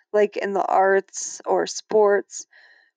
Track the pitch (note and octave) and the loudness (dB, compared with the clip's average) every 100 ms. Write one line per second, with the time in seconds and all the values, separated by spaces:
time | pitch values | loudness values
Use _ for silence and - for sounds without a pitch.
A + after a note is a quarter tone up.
0 | _ G#3 G#3 - G3+ G3 - - F#3+ G3 | _ 0 0 -2 -4 -4 0 2 4 2
1 | F#3+ - - - - F#3 F3 - - A3 | 0 -10 -14 -10 -4 -2 -2 -8 -2 2
2 | G3+ G3+ - - - _ _ _ _ | 4 2 -2 -14 -20 _ _ _ _